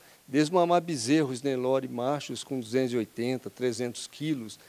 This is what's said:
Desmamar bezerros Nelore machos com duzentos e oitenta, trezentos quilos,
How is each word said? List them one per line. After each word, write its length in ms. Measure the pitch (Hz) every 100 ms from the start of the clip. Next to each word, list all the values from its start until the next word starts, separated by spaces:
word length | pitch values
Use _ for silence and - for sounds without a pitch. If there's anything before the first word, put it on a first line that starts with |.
| - - -
Desmamar 540 | 135 151 180 170 175
bezerros 640 | 170 156 113 151 143 127
Nelore 440 | 139 131 127 135 131
machos 560 | 123 120 143 - 123
com 160 | - 135
duzentos 360 | 110 123 131
e 20 | 120
oitenta, 540 | 104 - 117 127 -
trezentos 560 | - 123 113 123 117 -
quilos, 520 | - 151 147 110 -